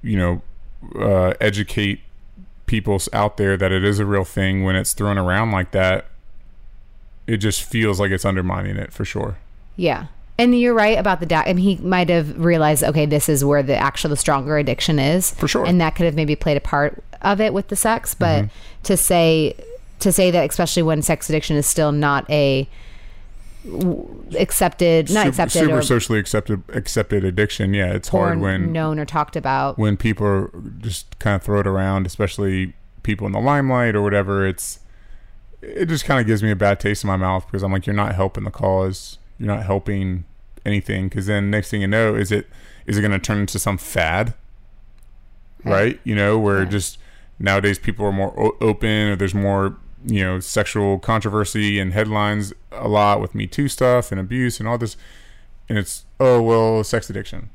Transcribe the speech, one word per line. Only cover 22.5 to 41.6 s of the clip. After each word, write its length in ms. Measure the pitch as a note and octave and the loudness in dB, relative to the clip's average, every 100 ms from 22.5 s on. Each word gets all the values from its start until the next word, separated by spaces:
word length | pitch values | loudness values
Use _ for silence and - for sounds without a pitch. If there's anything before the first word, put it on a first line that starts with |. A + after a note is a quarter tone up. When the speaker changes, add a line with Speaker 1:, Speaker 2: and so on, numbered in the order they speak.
| C3+ C3+ - - - - - - - - - | 2 -2 -10 -16 -16 -18 -18 -18 -18 -16 -16
Speaker 2:
w-, 600 | - - F3+ - - - - - | -12 -4 -2 -2 -8 -16 -8 -2
accepted, 720 | G3+ - F3+ - F3 E3 D3+ | -2 2 0 2 4 4 4
not 140 | G#3 | 2
Speaker 1:
Sup-, 40 | F#3 | 2
Speaker 2:
accepted 320 | C3 E3+ E3+ | 0 0 2
Speaker 1:
super 180 | D#3 D3+ | 2 2
Speaker 2:
or 40 | |
Speaker 1:
socially 360 | C#3+ A#2+ - A2 | 2 0 2 0
accepted, 440 | G2+ G#2+ - G#2 - | 0 -2 0 -4 -4
accepted 520 | - G2 - G#2+ G#2 | -8 -4 -2 0 0
addiction. 500 | F#2+ F2+ G#2+ - G2 | 0 0 0 0 0
Yeah, 180 | G2+ F#2 | 2 0
it's 160 | F#2+ - | -2 0
hard 300 | G2 G2 G2 | 0 2 0
Speaker 2:
or 20 | |
Speaker 1:
when 320 | G2 F#2+ E3 | 0 0 -2
Speaker 2:
known 260 | D#3+ D#3 D#3 | -2 -2 -2
or 60 | |
talked 320 | D3 D#3 D3 - | -2 -2 -2 -4
about. 420 | C#3 C3+ C#3 - | -2 0 -2 0
Speaker 1:
when 180 | G#2+ G2+ | 0 2
people 280 | A2 G#2+ G#2 | 0 0 2
are 240 | G2 G2 E2+ - - | 0 -2 -8 -14 -10
just 400 | A2 F#2 - - | -8 -8 -10 -6
kinda 200 | G#2+ G2 | -2 -2
throw 220 | - G#2 | 0 0
it 60 | G2 | 2
around, 400 | F#2+ F#2+ G2 F#2+ | 0 0 0 -2
especially 640 | - G#2 - G2+ F#2 F#2 - - - | -2 -4 -2 -2 -2 -4 -8 -20 -10
people 240 | - G#2 G2+ | -4 -4 -2
in 60 | |
the 80 | G2+ | -2
limelight 540 | B2 C#3+ C3+ B2+ A#2+ | 0 2 2 2 2
or 60 | G#2 | 2
whatever. 460 | G#2 G2+ G2 G2 F#2+ | 2 2 2 0 0
It's, 320 | F2+ - - - - - - - - - - | -2 -8 -12 -18 -20 -18 -18 -18 -20 -20 -20
it 260 | - - F3+ | -14 -4 -2
just 200 | D#3+ - | -2 2
kinda 180 | C#3 | 2
gives 180 | A2 A2 | 4 4
me 80 | G#2+ | 2
a 60 | G2+ | 2
bad 240 | G2+ G2+ | 2 2
taste 240 | G#2 G#2 | 0 -2
in 40 | G#2 | 0
my 80 | F#2+ | 0
mouth 260 | F#2 F#2 - | 0 0 -2
because 160 | G2 | -4
I'm 100 | G2 | -2
like, 140 | F#2+ F#2 | -2 0
"You're 80 | |
not 200 | G#2 G#2 | 0 0
helping 300 | G2 G2 - | 0 -2 -2
the 60 | G2+ | -8
cause. 680 | - G2 F#2+ F#2+ F#2+ - - - - | -2 0 2 0 -4 -12 -20 -20 -8
You're 100 | G#2+ | -4
not 100 | G#2 G2 | -2 0
helping 580 | G2 - G2+ F#2+ F2+ E2+ - - - | -2 -2 -4 -2 -4 -8 -18 -20 -10
anything." 460 | - G#2 F#2 G2 F#2+ | -2 -2 -2 -4 -2
'Cause 160 | G#2 F#2+ | -4 -2
then 240 | G#2 G2+ | 0 0
next 180 | G#2 | 0